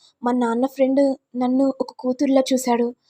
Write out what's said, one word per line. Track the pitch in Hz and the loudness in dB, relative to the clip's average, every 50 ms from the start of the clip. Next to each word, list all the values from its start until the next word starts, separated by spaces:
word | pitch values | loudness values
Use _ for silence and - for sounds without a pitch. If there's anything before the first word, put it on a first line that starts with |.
| _ _ _ _ - | _ _ _ _ -4
మా | 247 | -2
నాన్న | 247 247 247 233 226 233 254 | 0 0 0 -2 -2 -2 -2
ఫ్రెండ్ | 269 - - 269 262 269 277 277 269 269 - _ _ - 247 | -2 -2 0 0 2 2 2 2 2 0 -2 _ _ -8 -4
నన్ను | 254 247 254 262 277 269 262 - | -2 0 0 0 0 0 -2 -4
ఒక | - - - - | -6 -8 -10 -8
కూతురులా | - 254 254 254 294 277 277 269 262 - 269 | -4 -4 -2 -2 0 2 2 2 2 2 0
చూశాడు, | 247 - 247 240 233 240 240 247 _ _ | -2 0 0 0 0 0 -2 -4 _ _